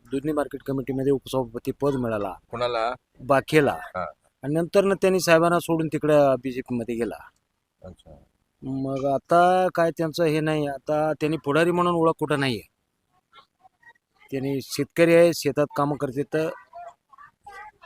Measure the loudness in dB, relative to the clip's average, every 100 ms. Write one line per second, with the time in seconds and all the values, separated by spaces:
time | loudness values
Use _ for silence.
0 | -8 -6 -2 -4 -4 -8 -6 -6 -4 -2
1 | 0 0 0 -4 -4 -6 -8 -2 -2 -2
2 | -2 -4 -6 -8 -12 -6 -4 -2 -4 -6
3 | _ _ 0 0 4 2 2 -2 -8 -10
4 | -10 -12 _ _ -4 -2 0 2 2 0
5 | 0 0 2 4 4 0 0 -2 -2 -2
6 | 2 4 4 2 -4 -8 -6 -6 -4 -4
7 | -4 -6 -18 _ _ _ _ _ -20 -20
8 | -20 -20 _ _ _ _ -8 -6 -4 -2
9 | 0 -2 2 4 6 4 2 0 0 0
10 | -4 0 0 2 0 -2 -2 -6 -2 0
11 | 0 0 -2 -2 0 2 2 2 2 2
12 | 2 0 -2 0 0 -4 -10 _ _ _
13 | _ _ _ -20 _ _ _ _ -20 _
14 | _ _ -10 -6 -4 -6 -6 -6 -4 2
15 | 6 8 6 4 -2 -2 -2 -2 -2 -2
16 | -6 -6 -4 -2 -4 -8 -18 -18 -18 _
17 | _ _ -20 _ -20 -20 -20 _